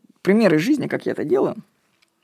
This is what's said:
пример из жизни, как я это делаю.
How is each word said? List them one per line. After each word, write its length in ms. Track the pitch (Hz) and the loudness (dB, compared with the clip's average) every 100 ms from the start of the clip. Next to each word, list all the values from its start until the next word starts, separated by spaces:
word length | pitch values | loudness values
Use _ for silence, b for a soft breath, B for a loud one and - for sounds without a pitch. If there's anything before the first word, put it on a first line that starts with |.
| _ _ | _ _
пример 320 | - 208 208 156 | 0 2 4 2
из 60 | |
жизни, 260 | 202 294 - | 2 -2 -2
как 180 | 131 - | -6 -4
я 60 | |
это 140 | - - | -6 -2
делаю. 320 | - - - - _ _ _ _ _ | 0 -2 -6 -16 _ _ _ _ _